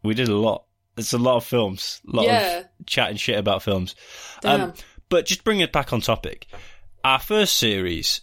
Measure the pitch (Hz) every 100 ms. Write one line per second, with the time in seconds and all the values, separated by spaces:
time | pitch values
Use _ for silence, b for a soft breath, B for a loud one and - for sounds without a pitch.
0 | 107 110 120 104 110 - _ _ _ -
1 | 110 120 123 123 - 123 104 95 - -
2 | - 117 233 240 190 175 185 _ - -
3 | 113 104 - 104 101 95 - 95 90 -
4 | B B B B - - 180 - B B
5 | _ 175 165 185 - 208 165 151 135 113
6 | - 113 - - - B B B B -
7 | 131 131 - 214 202 - 117 101 92 80
8 | - -